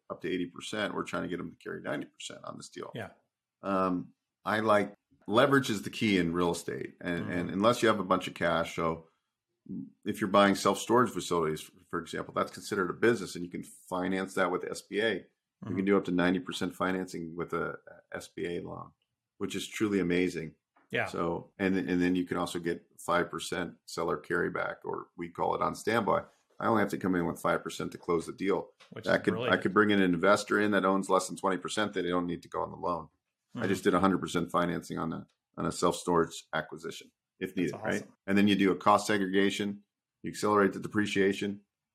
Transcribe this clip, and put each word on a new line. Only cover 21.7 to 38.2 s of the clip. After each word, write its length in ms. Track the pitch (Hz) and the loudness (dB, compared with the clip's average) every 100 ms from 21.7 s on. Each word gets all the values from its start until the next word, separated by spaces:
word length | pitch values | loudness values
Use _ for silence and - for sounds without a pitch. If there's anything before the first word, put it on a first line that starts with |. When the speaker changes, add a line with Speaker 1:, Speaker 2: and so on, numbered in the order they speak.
| 95 | 2
Speaker 1:
and 260 | 87 90 | 0 2
then 120 | 90 | 2
you 100 | 92 90 | 2 0
can 100 | 90 | -2
also 220 | 87 90 | -4 -4
get 240 | 85 82 _ _ | -4 -6 _ _
five 320 | - 87 85 | -2 0 0
percent 420 | 82 - 87 85 - - | -4 -6 -6 -6 -8 -12
seller 320 | - 85 85 | -4 -2 -2
carryback, 580 | - 87 87 87 90 - | -2 0 0 -2 -6 -6
or 220 | - 90 - - | -8 -8 -10 -12
we 140 | 87 | -12
call 240 | 87 87 | -4 -2
it 80 | 85 | 0
on 120 | 85 | -2
standby. 460 | 82 - 117 95 82 - _ _ - | -2 0 0 2 0 -2 _ _ -4
I 60 | 104 | 2
only 140 | 113 | 2
have 80 | 101 | 2
to 80 | - | 0
come 160 | 95 | 0
in 120 | 90 82 | 0 0
with 140 | - | -2
five 240 | 87 82 | 0 0
percent 260 | 82 - 82 | -2 -8 -8
to 60 | - | -8
close 280 | - 85 80 | -2 -2 -2
the 60 | |
deal. 360 | 82 95 87 - _ - | -6 -2 0 -2 _ -18
Speaker 2:
Which 180 | 110 92 | -10 0
Speaker 1:
I 80 | 90 | 2
Speaker 2:
is 60 | |
Speaker 1:
could, 120 | - | 2
I 20 | 92 | 0
Speaker 2:
brilliant. 260 | 123 92 | 2 2
Speaker 1:
could 120 | 110 | 4
bring 160 | 98 107 | 4 6
in 100 | 101 | 6
an 140 | 92 | 4
investor 460 | 87 95 104 - 104 | 4 6 4 4 2
in 120 | 104 | 4
that 120 | 101 | 4
owns 240 | 95 98 95 | 2 2 2
less 180 | 92 - | 2 2
than 100 | 90 | -4
twenty 200 | 98 90 | -2 -2
percent 380 | 82 - 104 | -4 -2 -2
that 80 | 95 | -2
they 80 | 87 | -2
don't 160 | 90 87 | 0 -2
need 160 | 85 | -6
to 60 | - | -6
go 120 | 82 | -6
on 100 | 82 | -6
the 60 | 78 | -6
loan. 320 | 90 85 78 _ _ _ _ - | -4 -4 -6 _ _ _ _ -6
I 40 | |
Speaker 2:
Mm-hmm. 80 | 95 | -2
Speaker 1:
just 160 | 92 | 2
did 100 | 101 | 4
a 60 | 87 | 4
hundred 180 | 98 87 | 4 4
percent 320 | 80 87 85 | 0 -2 0
financing 480 | 87 87 87 - 85 | 0 0 -2 -6 -6
on 140 | 82 | -6
a, 140 | 80 80 _ _ - | -6 -12 _ _ -4
on 80 | |
a 80 | 85 | -4
self-storage 720 | - 87 - - 85 80 - - | 2 0 0 0 2 2 -2 -8
acquisition 580 | 80 - 78 82 - - _ _ - | -6 -6 -10 -12 -14 -18 _ _ -10
if 100 | 92 | -8
Speaker 2:
That's 60 | 95 | -2
Speaker 1:
needed, 180 | 87 101 | -2 -2
right? 100 | 107 | -4
Speaker 2:
awesome. 140 | 101 - _ | -4 -6 _